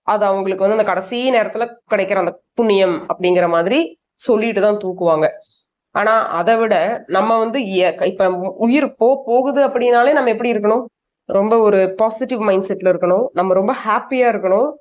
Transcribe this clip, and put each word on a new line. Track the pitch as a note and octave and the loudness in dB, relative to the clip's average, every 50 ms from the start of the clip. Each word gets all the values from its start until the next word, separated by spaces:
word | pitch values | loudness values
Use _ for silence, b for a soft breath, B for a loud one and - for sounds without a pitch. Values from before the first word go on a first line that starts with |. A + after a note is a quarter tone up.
| - | -4
அது | - G#3 G3+ G#3 | -2 0 0 2
அவங்களுக்கு | G3 G3 G3 F#3+ F#3 F#3+ F#3+ G3 | 0 0 0 -2 -4 -2 0 0
வந்து | G3+ A3 | 0 2
அந்த | A3 G#3 G3 | 2 0 0
கடைசி | F3+ F3+ F#3 - B3 A#3+ B3+ C4 | -2 -4 -4 -6 -6 -4 -2 0
நேரத்துல | B3+ A3+ G#3 F#3+ - A3+ A#3+ A#3+ - - _ - | 2 2 0 0 -4 -6 -6 -6 -8 -12 _ -4
கிடைக்கிற | G#3+ G3 F#3+ F#3+ G3+ | -2 -2 0 0 -2
அந்த | F#3+ F3 E3+ E3+ - _ _ _ | -2 -2 -4 -6 -8 _ _ _
புண்ணியம் | - A#3 G#3+ G3+ G3 F#3+ F3+ E3+ D#3 - | -2 0 2 2 2 2 2 0 -2 -4
அப்படிங்கிற | - - - F3+ F3+ F3+ F3+ F3 E3+ | -8 -6 -2 0 2 2 2 2 2
மாதிரி | E3+ E3 E3+ F#3+ B3 D#4 E4 D#4+ - _ _ _ _ | 2 0 0 2 0 0 -2 -2 -6 _ _ _ _
சொல்லிட்டு | - - - A3+ G#3 A3 A#3 G#3+ G3+ | -8 -2 0 0 0 0 -2 -2 0
தான் | G3 G#3 G#3 | 2 0 0
தூக்குவாங்க. | G#3 G3 F#3 F3+ F#3 F3+ E3+ D#3+ D#3 D#3 - - - b b b b b _ _ _ _ _ | 0 -4 -8 -6 -2 0 0 2 2 2 0 -2 -4 b b b b b _ _ _ _ _
ஆனா | - - G#3 A3 A3 A3+ - | -4 -2 0 2 2 0 0
அதை | - - E3+ F3 A3+ A3+ | -2 -4 -2 0 0 2
விட | A3+ A#3 A3 G3+ E3+ E3 G3+ - - - | 2 2 0 0 0 0 -2 -4 -6 -6
நம்ம | - F3 F#3 G#3 A3+ A3+ A3+ | -4 -2 0 0 2 0 0
வந்து | A3 A3+ A3 C#4 | 0 -2 -2 -4
எ-, | A#3 F#3+ F#3+ F3+ F3+ F#3 - - - | -4 -2 0 0 0 0 0 -2 -4
இப்ப | F3+ G3 - F#3+ F#3 | -2 0 0 0 0
உ-, | F#3 F3 F#3 F#3+ - | 0 -2 -6 -8 -6
உயிர் | - A3 A#3 B3+ D4+ C#4+ | -2 0 2 2 2 0
போ-, | - - - A3+ B3 C4+ C4+ - | -2 -2 0 2 2 2 0 -2
போகுது | A3+ A#3 B3+ C4 C#4+ A#3+ C#4+ C#4 | 0 0 0 0 0 2 0 0
அப்படின்னாலே | - - B3 A#3+ A#3+ A#3+ A#3+ A#3+ C#4 | 0 0 0 2 2 4 4 4 4
நம்ம | D#4 D4 B3+ A#3+ | 2 2 2 0
எப்படி | A3 A3 A#3+ B3 A#3 | -2 -2 -2 -2 -2
இருக்கணும்? | G#3+ G#3 G#3 A3 B3+ A#3+ - _ _ _ _ _ _ _ | 0 0 0 0 0 -2 -6 _ _ _ _ _ _ _
ரொம்ப | - F#3+ G3 G3+ G#3+ A3+ A#3 | -2 -2 0 2 2 2 2
ஒரு | A3 G#3 G3+ F#3+ F#3+ F#3 F#3+ | 4 4 4 2 2 0 0
பாசிட்டிவ் | - A3 A3 A3 A3+ C4 - B3+ G#3+ | 0 -2 -2 -2 -4 -6 -6 -4 -2
மைண்ட் | A3 G#3 F#3+ F#3+ F#3+ - | 0 0 0 0 0 -2
செட்ல | F#3+ F#3 F#3 | -4 -2 0
இருக்கணும், | F#3 F3+ E3+ F3+ F3 F3+ G3+ B3+ - - | 0 0 2 2 0 2 2 0 -2 -2
நம்ம | - F3+ F#3+ F3+ | -2 0 2 2
ரொம்ப | F#3+ G3 A3 B3+ - - | 0 0 0 -2 -4 -2
ஹாப்பியா | A3 G#3+ A#3+ - - C4+ B3+ B3 | -2 -2 -2 -2 -2 0 0 2
இருக்கணும். | A#3+ G#3+ G3 F#3 F#3 F#3+ G#3+ C4 D4+ D#4 - | 2 0 0 0 0 0 0 0 -2 -4 -10